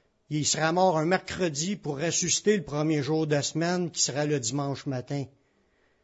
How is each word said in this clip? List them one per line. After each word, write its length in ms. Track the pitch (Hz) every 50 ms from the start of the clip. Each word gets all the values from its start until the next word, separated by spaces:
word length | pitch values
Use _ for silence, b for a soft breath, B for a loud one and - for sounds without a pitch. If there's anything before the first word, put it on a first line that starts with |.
| b b b _ _ _
il 160 | 147 151 139
sera 260 | - - 147 156 160
mort 280 | 165 180 190 185 165 156
un 60 | 151
mercredi 720 | 170 190 185 - - - - 185 170 143 135 160 190 208
pour 200 | - - 147 147
ressusciter 600 | 135 156 170 156 - 180 165 - - - 208 214
le 60 | 202 147
premier 380 | - 139 147 151 156 160 147
jour 240 | 135 131 156 156 160
de 80 | 151 147
la 80 | 143
semaine, 480 | 135 - - 151 165 170 180 180 180 160
qui 140 | - - -
sera 240 | - 123 143 147
le 120 | 147 151 143
dimanche 460 | 120 107 131 147 143 139 139 - -
matin. 380 | 143 135 127 123 - 143 143 131 131 - _ _ _ _ _ _ _ _ _ _ _ _ _